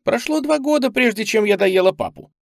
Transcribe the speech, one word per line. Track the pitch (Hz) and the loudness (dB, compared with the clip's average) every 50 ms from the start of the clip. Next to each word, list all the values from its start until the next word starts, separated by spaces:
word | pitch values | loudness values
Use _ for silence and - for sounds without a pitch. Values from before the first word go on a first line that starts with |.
| - | -10
Прошло | - 220 240 - - 302 311 | -6 -6 -6 -4 -4 -4 -2
два | 269 294 302 294 | -2 -2 -2 -2
года, | 262 302 302 294 254 254 | 0 0 0 0 0 0
прежде | - 262 254 233 202 214 220 | 0 0 0 0 0 -2 -4
чем | - - 214 208 | -2 0 0 2
я | 208 202 | 2 2
доела | 190 196 190 185 185 185 185 185 | 2 2 2 2 4 4 2 2
папу. | - - - - - 147 - _ _ | 0 -4 -6 -8 -14 -20 -20 _ _